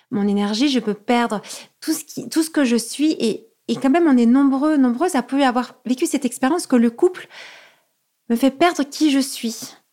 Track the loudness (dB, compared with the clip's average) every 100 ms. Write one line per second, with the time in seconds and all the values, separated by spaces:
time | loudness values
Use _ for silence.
0 | -8 -4 0 0 -2 0 0 0 -2 -4
1 | -2 0 0 -4 -10 -18 -20 _ -6 -6
2 | -8 -14 -6 -4 -2 0 2 0 -2 -2
3 | -2 0 -4 -4 -10 _ -8 -2 2 4
4 | 4 4 4 4 4 2 2 2 2 2
5 | -2 -2 -2 0 0 0 -4 -8 -6 -4
6 | -2 -2 -4 -2 -2 -2 0 2 2 2
7 | 0 0 -18 -20 -20 -20 -20 _ _ _
8 | _ _ -4 0 0 2 0 0 -6 0
9 | 2 2 0 -4 -8 -10 -14 -20 _